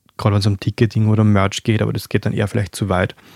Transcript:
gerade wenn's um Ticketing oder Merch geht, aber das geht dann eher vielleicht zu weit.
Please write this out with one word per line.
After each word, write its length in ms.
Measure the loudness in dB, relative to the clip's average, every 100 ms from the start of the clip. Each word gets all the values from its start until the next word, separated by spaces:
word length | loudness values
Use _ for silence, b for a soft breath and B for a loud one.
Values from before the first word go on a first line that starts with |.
| _ -4
gerade 180 | 0
wenn's 120 | 2 0
um 120 | -2
Ticketing 500 | -2 0 0 2 2
oder 160 | 4
Merch 380 | 4 4 2 -2
geht, 200 | -2 0
aber 100 | -2
das 160 | -4 -4
geht 160 | -4
dann 80 | -2
eher 160 | -2 -2
vielleicht 260 | -2 -4
zu 140 | -4 -2
weit. 260 | 0 -2 -6 B